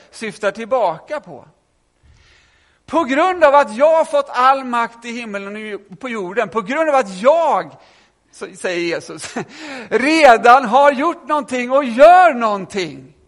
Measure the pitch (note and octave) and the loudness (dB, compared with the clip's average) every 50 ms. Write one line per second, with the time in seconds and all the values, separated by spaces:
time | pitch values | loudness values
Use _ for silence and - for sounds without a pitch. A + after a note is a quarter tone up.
0 | - _ - - A#3 G#3+ - - - G3 G3+ A3 A3+ G#3 C4 B3+ G#3+ F3 D#3 D#3 | -20 _ -16 -14 -12 -12 -10 -6 -6 -6 -6 -6 -6 -6 -4 -2 -2 -2 -4 -6
1 | - - D4+ D4+ - F3+ D3 A2+ - D#3 _ _ _ _ _ _ _ _ _ _ | -10 -14 -14 -14 -14 -16 -20 -20 -20 _ _ _ _ _ _ _ _ _ _ _
2 | _ _ _ _ _ _ _ _ _ _ _ _ _ _ _ _ _ - - D#4+ | _ _ _ _ _ _ _ _ _ _ _ _ _ _ _ _ _ -6 -4 -2
3 | E4 A#3+ C4+ C#4+ E4+ F#4 F#4 F4+ D#4+ C#4+ C4+ C#4+ C#4 G#3 G#3+ A3+ C#4+ D#4+ D#4+ D#4+ | -2 0 0 0 0 0 2 2 4 4 4 4 2 0 0 0 2 2 2 2
4 | D4+ D#4 C#4+ C#4+ C#4 - - A#3+ B3+ C4 C#4 C4+ C4 B3 A#3+ A#3 A#3 A#3 - - | 0 0 -2 -4 -4 -4 -2 0 2 2 2 0 -2 -6 -4 -4 -4 -6 -8 -14
5 | - A#3+ A3+ B3 A#3+ A3 G3+ G3+ G3 G3 G#3 G#3+ G#3+ G#3+ G3+ G3 - _ F#3 - | -16 -14 -12 -12 -12 -12 -12 -12 -12 -12 -14 -14 -12 -12 -14 -14 -16 _ -20 -16
6 | - B3+ A#3 A3 F#3 F3 G3 A#3 A3 - - A3+ G3+ F#3 C4+ D#4 D#4+ D#4 C#4 C4 | -12 -10 -8 -8 -8 -6 -4 -4 -4 -4 -4 -6 -6 -4 -4 -2 0 0 0 0
7 | A3+ G3 F#3+ F3+ G#3+ C4 D#4 E4+ E4 D4 A3 F#3 E3 C#3+ - _ _ _ _ _ | 0 -2 -6 -2 2 2 2 2 2 0 0 -2 -4 -6 -14 _ _ _ _ _
8 | _ _ _ _ _ _ _ - G#3+ F3 F#3+ - - F#3 F3 F3 E3+ E3+ D#3+ C#3+ | _ _ _ _ _ _ _ -18 -18 -18 -14 -10 -8 -6 -4 -4 -4 -4 -6 -8
9 | - - D#3+ D#3+ - - - - F3+ - - D#4 D#4 D4 C4+ C4 A3 F#3+ G#3 A3 | -8 -12 -16 -16 -16 -14 -12 -12 -12 -12 -16 -20 -18 -16 -16 -16 -8 -6 -4 -2
10 | A#3+ D4 D#4+ D#4+ D4+ C4 A3+ A3 G3+ A#3+ A#3+ C#4 C4 G3+ A3+ C4+ C#4+ C#4+ C#4+ A#3+ | 0 0 2 4 6 6 6 6 6 6 6 6 4 2 2 4 4 4 2 2
11 | D4 E4+ D#4 E4 - B3 D4+ D4 - - B3+ B3+ A#3+ B3 C4 C#4 D4 B3 A3 B3 | -2 -4 -4 -6 -6 -6 -4 -4 -4 -4 -6 -6 -4 -2 -2 -2 -2 -2 2 6
12 | C#4+ E4 F4+ F#4 F#4 E4+ C4+ A#3+ A#3 A3 G#3 G3 F#3 - - G3+ F3+ D#3 C3+ C3+ | 6 8 8 8 6 4 2 0 -2 -4 -4 -4 -8 -8 -8 -8 -8 -8 -10 -14
13 | C3 D3 _ _ _ | -20 -20 _ _ _